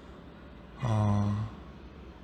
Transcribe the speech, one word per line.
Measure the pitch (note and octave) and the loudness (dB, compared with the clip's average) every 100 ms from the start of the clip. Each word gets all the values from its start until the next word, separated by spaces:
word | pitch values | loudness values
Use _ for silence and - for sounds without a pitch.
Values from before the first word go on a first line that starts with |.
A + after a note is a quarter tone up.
| - - - - - - - - | -14 -14 -14 -16 -16 -16 -14 -2
어, | A#2+ G#2+ G#2 G#2 G#2 G#2 G#2+ - - - - - - - | 4 6 6 6 6 2 -2 -6 -12 -14 -14 -14 -14 -14